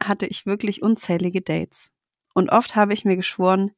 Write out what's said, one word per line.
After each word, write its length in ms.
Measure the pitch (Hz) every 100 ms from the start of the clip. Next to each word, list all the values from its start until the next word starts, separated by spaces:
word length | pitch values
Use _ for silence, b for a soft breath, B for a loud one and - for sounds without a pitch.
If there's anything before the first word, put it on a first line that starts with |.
hatte 240 | - 196 190
ich 180 | - -
wirklich 380 | 202 208 196
unzählige 580 | 214 226 - 175 180 185
Dates. 500 | - 160 165 - - _ _ _ _
Und 180 | - 185
oft 240 | 220 247 214
habe 180 | 202
ich 100 | 196
mir 120 | 202 185
geschworen, 560 | 180 - 185 190 196